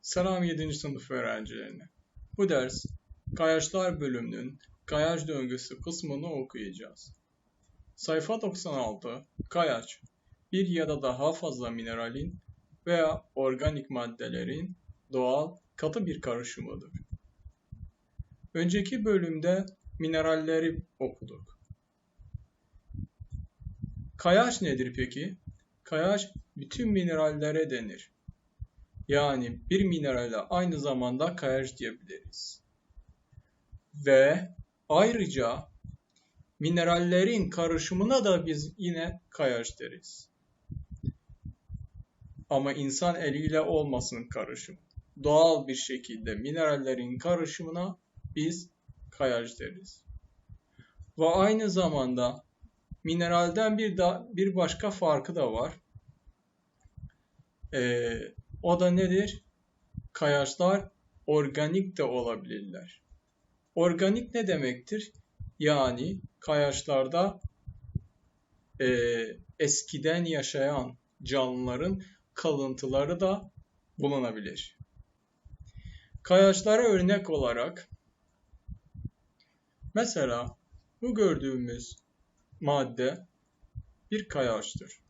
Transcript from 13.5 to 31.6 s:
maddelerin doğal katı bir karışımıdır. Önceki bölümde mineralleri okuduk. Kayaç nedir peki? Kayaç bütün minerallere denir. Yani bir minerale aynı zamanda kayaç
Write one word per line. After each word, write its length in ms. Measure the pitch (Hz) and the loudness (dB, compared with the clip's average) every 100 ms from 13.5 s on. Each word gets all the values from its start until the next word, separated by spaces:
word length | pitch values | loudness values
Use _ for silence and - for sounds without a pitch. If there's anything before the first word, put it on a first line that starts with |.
| 127 151 147 135 | 2 0 0 -4
maddelerin 880 | 127 120 117 117 120 120 147 185 180 - - _ | -4 -4 -6 -6 -6 -4 -6 -8 -12 -18 -20 _
doğal 440 | 131 127 135 156 175 _ - | 0 2 2 0 -8 _ -6
katı 300 | 156 185 180 | -4 -2 -4
bir 140 | - | -4
karışımıdır. 720 | 131 117 120 - - 107 - - - - _ _ - _ _ - - _ _ _ - - - | -4 -4 -6 -10 -12 -12 -12 -14 -12 -16 _ _ -20 _ _ -18 -18 _ _ _ -16 -16 -8
Önceki 500 | 165 175 202 196 254 | 0 2 2 0 0
bölümde 600 | 214 196 170 160 170 190 190 - - - | 2 2 2 0 2 2 0 -10 -16 -6
mineralleri 840 | 160 160 160 160 156 160 165 165 - _ | 0 2 2 2 2 2 2 -2 -10 _
okuduk. 600 | 131 - - - - - _ - _ _ _ _ - - - _ _ - _ - - _ - - - _ - - - - - - | -6 -6 -16 -18 -20 -20 _ -20 _ _ _ _ -16 -16 -16 _ _ -20 _ -12 -12 _ -14 -14 -14 _ -16 -10 -10 -10 -14 -2
Kayaç 460 | 175 190 247 - | 6 6 6 2
nedir 300 | 170 131 127 127 | 0 0 -2 -2
peki? 400 | 123 135 175 185 - - _ _ | -4 -4 -8 -8 -16 -20 _ _
Kayaç 460 | - 156 175 202 196 - - - | -6 0 2 2 -2 -12 -16 -16
bütün 360 | 143 - 233 | -12 -4 2
minerallere 760 | 196 175 160 156 151 151 156 156 | 2 2 2 2 2 0 0 0
denir. 440 | 123 110 - - _ - - _ _ - _ - - - | -2 -6 -12 -18 _ -20 -20 _ _ -18 _ -20 -18 0
Yani 520 | 143 143 135 123 123 - | 2 2 0 -4 -6 0
bir 140 | 196 | 2
minerale 520 | 196 170 143 123 120 110 | 4 2 0 -2 -2 -4
aynı 440 | - 180 180 156 | -2 -2 0 -2
zamanda 560 | 143 131 123 127 165 175 | -2 0 -2 0 -2 -2
kayaç 420 | 139 131 | -2 -2